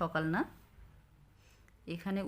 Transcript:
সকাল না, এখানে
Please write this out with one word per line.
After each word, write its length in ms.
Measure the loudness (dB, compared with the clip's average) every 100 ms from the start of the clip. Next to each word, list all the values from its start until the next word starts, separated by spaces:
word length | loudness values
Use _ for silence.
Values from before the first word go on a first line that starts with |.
সকাল 240 | 0 2 2
না, 60 | 2 0 -4 -20 -20 -20 -20 -20 -20 -20 -20 -20 -20 -20 -16 -8
এখানে 260 | -6 -2 0